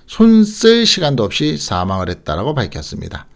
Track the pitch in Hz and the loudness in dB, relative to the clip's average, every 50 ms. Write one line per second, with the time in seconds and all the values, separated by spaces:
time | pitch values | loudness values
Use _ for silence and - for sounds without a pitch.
0 | _ - - - 220 226 226 220 214 208 214 - - 226 226 233 233 220 - 190 | _ -8 0 4 6 6 6 6 4 2 0 2 4 4 4 4 4 0 0 0
1 | 170 147 139 123 110 98 - - 151 151 156 147 - - - 90 90 95 95 95 | 0 -2 0 0 -2 -2 -2 -2 -4 -4 -4 -4 -6 -4 -4 -4 -2 -2 -2 -4
2 | 92 87 90 82 - - 73 82 101 139 151 143 113 90 - 85 80 - - - | -4 -6 -6 -8 -6 -6 -6 -4 -4 -4 -4 -4 -4 -6 -6 -10 -12 -12 -12 -12
3 | - - - - - - _ | -12 -12 -12 -14 -16 -16 _